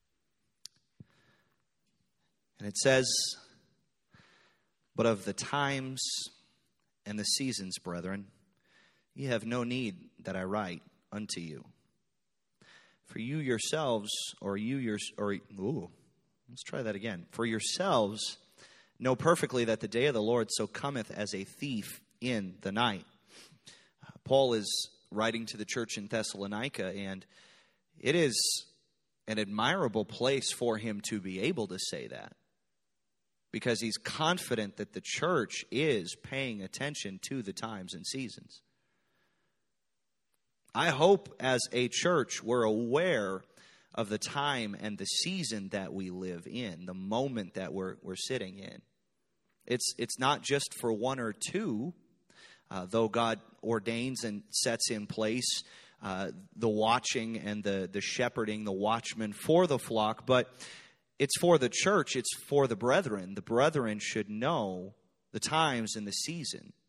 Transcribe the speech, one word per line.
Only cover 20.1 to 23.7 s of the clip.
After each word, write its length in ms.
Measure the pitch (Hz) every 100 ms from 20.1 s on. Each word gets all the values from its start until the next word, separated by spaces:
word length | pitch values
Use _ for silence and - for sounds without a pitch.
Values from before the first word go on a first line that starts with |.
the 80 | 117
Lord 260 | 107 120 107
so 160 | - 107
cometh 440 | - 143 135 104
as 240 | - 104
a 100 | 95
thief 560 | - - 147 113 - - _ -
in 340 | 127 113 95 92
the 100 | 98
night." 320 | 104 120 95 - _ _ - - - -